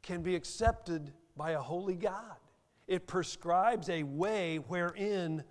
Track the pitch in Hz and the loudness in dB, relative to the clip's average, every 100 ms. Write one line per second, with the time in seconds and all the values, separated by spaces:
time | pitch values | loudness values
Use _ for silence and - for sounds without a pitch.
0 | - 175 170 180 - - 220 226 - 165 | -6 -4 0 0 -2 4 4 4 -4 -6
1 | 147 - _ - 156 156 123 170 196 180 | -6 -14 _ -6 0 0 0 -2 -2 0
2 | 202 190 226 - - _ _ _ - 185 | -2 -2 -10 -16 -20 _ _ _ -2 -2
3 | - 185 170 - 170 175 214 226 156 165 | 0 -2 -2 -4 2 6 6 4 0 -2
4 | 147 139 190 220 170 160 - 180 175 202 | -2 0 0 2 0 -2 -2 -2 -2 0
5 | 202 202 170 160 151 | 0 0 0 -2 -6